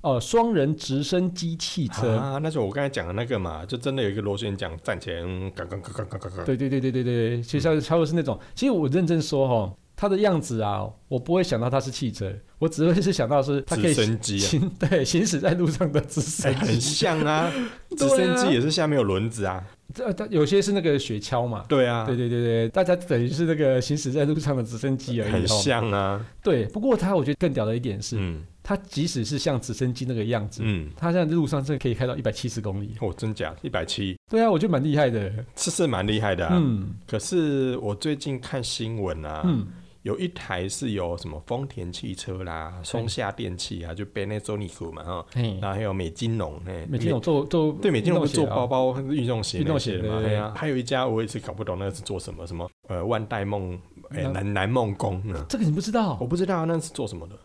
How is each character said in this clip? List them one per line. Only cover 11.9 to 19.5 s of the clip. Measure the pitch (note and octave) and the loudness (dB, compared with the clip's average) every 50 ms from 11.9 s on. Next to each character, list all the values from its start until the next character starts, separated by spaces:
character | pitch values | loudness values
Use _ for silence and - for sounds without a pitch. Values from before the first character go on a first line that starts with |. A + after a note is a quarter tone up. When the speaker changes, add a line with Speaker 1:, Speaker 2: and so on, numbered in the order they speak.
| B2 - C#3+ A#2+ | -6 -4 -4 -4
Speaker 1:
车， | G2+ - G#2 F#2+ F#2 G2+ - - - - | -4 -4 -6 -6 -6 -8 -12 -18 -4 0
我 | D#3 D#3+ | 0 0
只 | D#3 C#3 D3+ E3+ | 2 4 4 6
会 | F3 F#3+ | 6 6
是 | E3+ F#3+ F#3+ | 4 2 2
想 | - C3+ A2+ | 2 2 4
到 | D3 C#3+ | 4 4
是 | C3+ C#3 C#3+ C#3 | 4 4 0 0
它 | C3+ - - G#3 | 0 0 0 2
可 | G#3 E3+ | 4 4
以 | D3+ | 4
Speaker 2:
直 | B2+ A2 | 4 4
升 | G#2+ A2+ G#2+ | 2 2 0
机 | - - G#2 | -2 -2 0
啊。 | G2 | 2
Speaker 1:
行-， | G2 F#2+ - D3 D3+ F#3+ | 2 2 2 2 2 0
<laughs> | - - | 0 0
对， | - D3 F#3 E3+ C3 | 0 2 4 4 2
行 | B2+ - E3 G#3 | 4 2 2 2
驶 | G3 F3 D3 | 2 0 2
在 | F#3+ F#3+ E3+ | 2 2 2
路 | F3 F3 D#3+ | 4 2 0
上 | D3+ - F#3 D#3 | 2 2 0 2
的 | C#3+ D3+ | 2 0
直 | - - - D#3 | 0 0 -2 -2
升 | A#2+ - - - - C#3 C3 | -2 -2 -4 0 0 2 2
机。 | C3 | 2
Speaker 2:
哎， | G#3 - | 2 2
很 | A2+ A#2 | 2 2
像 | B2+ C#3+ D3+ - A3+ F#3+ E3 D#3 | 2 0 0 2 2 2 2 2
啊， | D3+ D3+ D3+ D#3 E3 E3+ - C4+ B3 A3+ | 2 2 2 2 2 0 0 -2 -4 -6
Speaker 1:
<laughs> | - - - - F#4 D4+ | -8 -14 -14 -12 -2 2
对 | C#4 C#4 | 4 6
啊。 | |
Speaker 2:
直 | C4+ C4 | 6 6
升 | - - - | 6 4 4
机 | - - - - | 4 4 4 4
也 | B2 | 4
是 | B2 D#3 | 4 2
下 | D3+ F#3 D#3+ | 2 2 2
面 | D3+ D3 C#3 | 4 4 4
有 | A2+ | 4
轮 | G2 F#2+ F#2+ G#2 A2+ | 4 4 2 2 0
子 | A2+ A2+ G2+ | -2 -2 -2
啊。 | F#2+ | -2